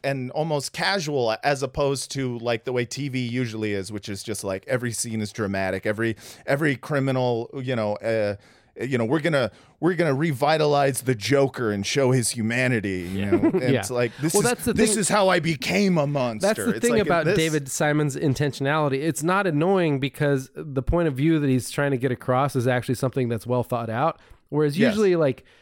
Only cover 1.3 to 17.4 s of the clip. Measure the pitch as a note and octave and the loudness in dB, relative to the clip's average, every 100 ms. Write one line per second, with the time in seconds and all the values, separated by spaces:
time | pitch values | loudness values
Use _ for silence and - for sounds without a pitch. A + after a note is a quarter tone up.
1.3 | A2 C#3+ C#3 C3+ D3+ C#3 C#3 - C#3 C3 | 0 0 0 -2 -2 0 -2 -4 -4 -4
2.3 | A#2 A#2 A#2 - B2 A#2+ - C#3+ B2+ B2 | -4 -2 -2 -2 -2 -2 -4 -4 -4 -2
3.3 | B2 A#2+ A2 G#2+ G2+ F#2 G#2 - G2 - | -2 -2 -2 -2 -2 -6 -10 -8 -10 -8
4.3 | G#2 G2 F#2+ - B2+ B2 G#2+ A#2+ A2 G#2 | -6 -4 -6 -4 -4 -2 -6 -4 -4 -4
5.3 | - G2+ G2 F#2+ F#2+ G#2+ G#2 A2+ G#2+ - | -4 -2 0 -2 -2 -2 -2 -2 -4 -12
6.3 | - - C#3 D#3 C3 - C#3+ C3+ C3 B2 | -10 -2 0 0 -2 -2 -2 0 0 0
7.3 | A#2 - C#3 B2+ A#2+ G#2+ G#2 A2+ A2 G#2 | -2 -6 -8 -4 -2 -2 -2 -2 0 0
8.3 | G2 - _ _ - B2 B2 A2+ D#3 D#3+ | -4 -12 _ _ -8 -2 0 0 0 2
9.3 | C#3+ A2+ - - - E3 E3 E3 C3+ E3 | 0 0 -6 -20 -2 0 2 0 2 0
10.3 | B2+ D3 D#3 D3+ C#3+ C#3 C3 A#2+ A#2 G#2 | 0 2 2 4 4 2 0 -2 -2 2
11.3 | C#3 C3+ C3 A2+ G2+ G2 C#3 C3 C3 A2+ | 4 2 0 -2 -2 -2 2 4 4 2
12.3 | A#2+ A2 B2 B2+ A#2 G2 F#2 F2 G2 G2+ | -2 -2 0 2 0 0 -4 -4 -4 0
13.3 | - E4 F#3 B2+ B2+ F#2+ B2 A#2+ - D#3 | 2 2 2 2 2 0 -2 -2 -2 0
14.3 | F3+ E3+ B3 B3 F#3 A3 G#3 F#3 G#3 F#3+ | 2 2 0 0 2 2 2 2 2 4
15.3 | F3+ D#3+ D3 - F#3+ G3 E3+ C#3+ C#3+ B2 | 4 0 -2 0 2 2 2 0 0 -2
16.3 | A2 F#3+ A3 G#3+ - A#3 A#3 F3 E3+ D3+ | 0 0 0 0 0 2 2 2 2 2
17.3 | G3 | 2